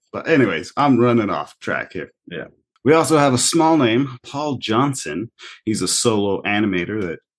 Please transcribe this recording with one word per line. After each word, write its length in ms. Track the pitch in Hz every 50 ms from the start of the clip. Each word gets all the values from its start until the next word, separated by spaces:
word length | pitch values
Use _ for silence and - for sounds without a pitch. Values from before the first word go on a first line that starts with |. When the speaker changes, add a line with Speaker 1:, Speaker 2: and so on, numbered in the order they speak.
| _ _ -
Speaker 1:
But 160 | 107 - -
anyways, 420 | 160 143 123 98 85 78 76 - - -
I'm 200 | 139 143 131 113
running 320 | 120 123 120 117 110 101
off 300 | 87 76 76 - - _
track 340 | - - 82 65 57 - -
here. 180 | 92 - - _ _ _ -
Speaker 2:
Yeah. 180 | 87 78 62 - _ _ _ _ _ _ -
Speaker 1:
We 80 | 120 156
also 240 | 165 156 - 156 151
have 160 | 143 143 127
a 40 | 120
small 380 | - - - 165 160 160 165
name, 420 | 156 131 117 110 123 143 135 127 - -
Paul 340 | - - 139 151 151 135 -
Johnson. 720 | - - 110 117 135 143 131 131 - 78 76 87 110 120 _ - - - - - -
He's 160 | 110 110 90
a 60 | 92 87
solo 540 | - - - 120 110 104 101 101 98 90 -
animator 580 | 98 101 104 107 104 95 87 87 87 104 110
that 180 | 98 87 78 - _ _ _